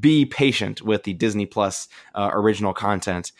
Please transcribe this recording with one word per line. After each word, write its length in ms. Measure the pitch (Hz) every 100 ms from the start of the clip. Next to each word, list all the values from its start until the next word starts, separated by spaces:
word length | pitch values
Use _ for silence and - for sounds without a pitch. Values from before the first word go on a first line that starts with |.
be 260 | 147 156 135
patient 560 | - 139 - 104 104
with 220 | 107 104
the 100 | -
Disney 320 | 87 113 104 98
Plus, 420 | - 98 - - - -
uh, 160 | - 101
original 420 | 104 107 104 104
content 580 | 92 104 101 98 90 85